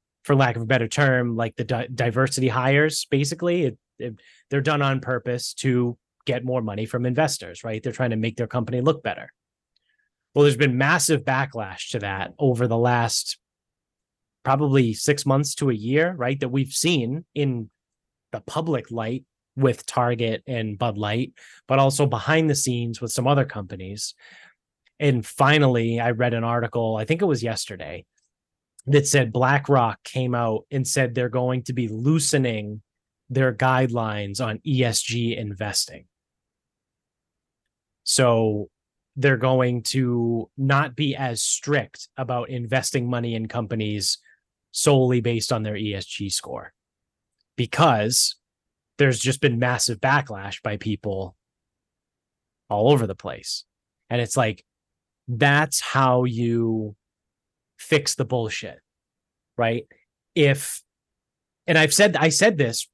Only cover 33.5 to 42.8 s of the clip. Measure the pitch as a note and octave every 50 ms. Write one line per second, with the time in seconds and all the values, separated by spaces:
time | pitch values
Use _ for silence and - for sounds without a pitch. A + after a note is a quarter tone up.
33.5 | A#2+ G#2 C3 C3 C3 B2+ C3 A#2+ A#2 A#2+ A2+ A2 G#2+ G#2 G#2 G2 G2+ - C3 A2+
34.5 | A2 A2 - D#3 C#3 B2+ B2+ A#2 A2 - - - A#2 A#2+ A#2 A#2 A#2 - A2+ G#2
35.5 | G2+ F2+ G#2+ G#2 G2 - - - E2 D2 - _ _ _ _ _ _ _ _ _
36.5 | _ _ _ _ _ _ _ _ _ _ _ _ _ _ _ _ _ _ _ _
37.5 | _ _ _ _ _ _ _ _ _ _ _ - - - C3+ B2 A#2 A2+ A2+ A2
38.5 | G#2+ G#2 G2+ - _ _ _ _ _ _ _ _ _ C#3+ C3+ C#3+ C3+ A#2 A#2+ C3
39.5 | C3 B2+ B2+ B2 B2 A#2+ A2+ - - C3+ C3 B2 A#2+ A#2+ A#2 A#2 A#2 A2+ - -
40.5 | _ - C3+ C3+ C#3 C#3 D3+ C#3+ B2+ A#2 D3+ C#3 C#3 - C3+ B2+ A#2+ A2 - -
41.5 | - - - C#3 D3 C#3 G#2+ - - - - - _ - C3 A#2 B2+ A#2+ A#2 -
42.5 | C3 B2 A#2+ A2 B2+ C3